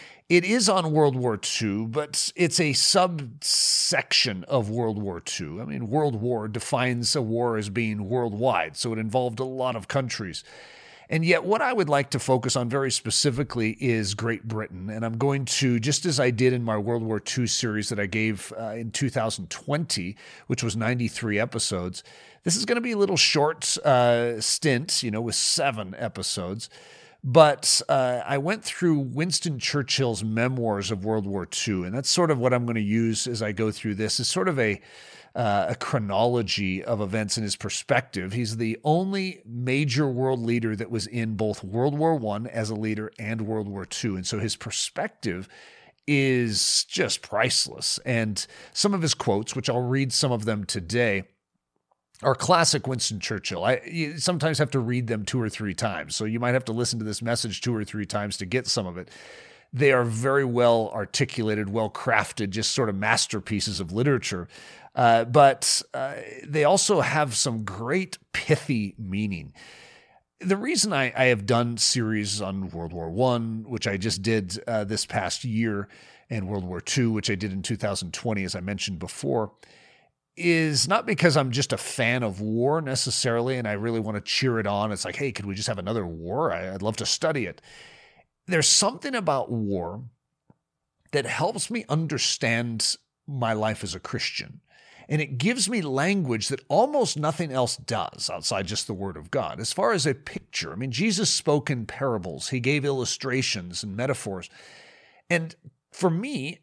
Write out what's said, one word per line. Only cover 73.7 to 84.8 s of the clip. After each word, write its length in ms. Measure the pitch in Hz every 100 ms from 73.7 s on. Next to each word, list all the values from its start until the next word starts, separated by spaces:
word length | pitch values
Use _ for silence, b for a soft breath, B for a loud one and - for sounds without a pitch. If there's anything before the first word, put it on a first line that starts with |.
| 113 107
I 80 | 98
just 280 | 107 90
did, 380 | 110 110 90 107 -
uh, 160 | 110
this 220 | 101 107 -
past 400 | 113 90 - 123
year, 420 | 110 113 101 98 B B B B
and 200 | 110 95
World 160 | 101 90
War 160 | 87
Two, 320 | - 135 117
which 160 | 107 104
I 60 | 95
did 180 | 104
in 80 | 95
two 160 | 90 107
thousand 360 | 104 95 87
twenty, 300 | - 110 101
as 120 | 92 95
I 40 |
mentioned 400 | 92 98 - 85
before, 540 | 87 - 139 120 104 _ b b b b b _ _ -
is 460 | 175 165 156 139 -
not 180 | 220 233
because 300 | 175 175 151
I'm 160 | 131
just 220 | 127 -
a 40 | 110
fan 460 | - - 117 123
of 160 | 113 95
war 400 | 107 113 135 160
necessarily, 800 | 139 131 127 - 127 117 127 127
and 100 | 107
I 60 |
really 260 | 101 117 113
wanna 220 | 107 104
cheer 360 | - - 131 113
it 80 | 101
on. 280 | 101